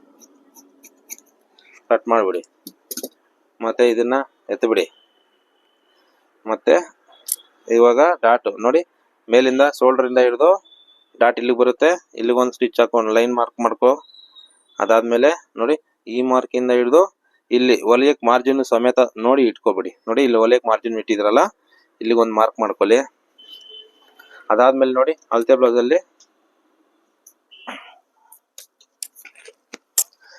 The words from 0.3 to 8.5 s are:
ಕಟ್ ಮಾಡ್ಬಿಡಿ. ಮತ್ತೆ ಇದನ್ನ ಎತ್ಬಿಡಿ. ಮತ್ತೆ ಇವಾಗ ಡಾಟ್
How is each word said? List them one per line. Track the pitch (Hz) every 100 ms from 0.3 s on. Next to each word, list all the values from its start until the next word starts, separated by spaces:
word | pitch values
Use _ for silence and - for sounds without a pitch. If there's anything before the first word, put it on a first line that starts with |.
| _ _ _ _ _ _ _ - - _ _ _ _ _ _ -
ಕಟ್ | 113 117
ಮಾಡ್ಬಿಡಿ. | 113 95 87 - _ - - - - - _ _ _ _ - 113
ಮತ್ತೆ | - 123
ಇದನ್ನ | 113 120 135 135 _ -
ಎತ್ಬಿಡಿ. | 104 117 104 82 _ _ _ _ _ _ _ _ _ _ _ _ _ _ _ 110
ಮತ್ತೆ | 110 - 170 165 _ _ _ - - _ _ - 117
ಇವಾಗ | 120 120 165 175
ಡಾಟ್ | 113 123 104